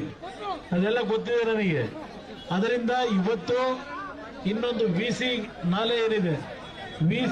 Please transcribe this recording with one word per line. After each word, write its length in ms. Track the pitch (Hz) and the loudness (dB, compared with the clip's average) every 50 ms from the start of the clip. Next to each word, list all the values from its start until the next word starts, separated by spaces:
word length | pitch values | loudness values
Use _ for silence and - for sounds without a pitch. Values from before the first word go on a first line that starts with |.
| - - - - - 381 381 - 427 403 370 302 - - | 0 -2 -6 -10 -12 -12 -10 -8 -6 -6 -6 -6 -4 0
ಅದೆಲ್ಲ 280 | 185 175 185 208 233 240 | 2 2 4 4 2 2
ಗೊತ್ತಿದೆ 500 | 233 196 220 220 180 208 240 240 233 226 | 2 2 2 0 2 2 2 2 4 4
ನನಗೆ. 560 | 226 220 208 190 160 135 117 107 - - - - - - - - - - - - | 2 2 2 2 2 2 0 -2 -4 -8 -12 -12 -12 -14 -14 -14 -14 -12 -6 -2
ಅದರಿಂದ 400 | 170 185 202 233 247 240 226 226 | 0 2 2 2 2 2 2 2
ಇವತ್ತು 920 | 247 254 254 240 214 190 180 202 233 220 - - 240 247 254 262 262 262 - - - - - - - - - - - - - | 2 2 2 2 4 2 4 2 2 0 0 0 2 2 2 2 0 -2 -4 -8 -10 -10 -10 -10 -12 -12 -12 -14 -12 -6 -2
ಇನ್ನೊಂದು 420 | 190 214 226 233 247 240 214 226 202 | -2 0 0 0 0 0 2 2 2
ವಿ 240 | 170 170 220 240 | 2 2 0 0
ಸಿ 380 | 202 - 240 254 247 226 208 208 - - 175 | 0 0 0 0 0 -2 -4 -6 -8 -4 -2
ನಾಲೆ 400 | 175 175 196 226 233 240 233 226 | 0 2 2 2 2 2 2 2
ಏನಿದೆ, 300 | 220 220 208 185 175 151 131 - - - - - - - - - - - - | 2 2 2 2 2 0 0 -2 -6 -10 -12 -12 -14 -14 -12 -12 -10 -2 2
ವಿ 240 | 156 165 208 240 254 254 | 2 2 4 2 2 0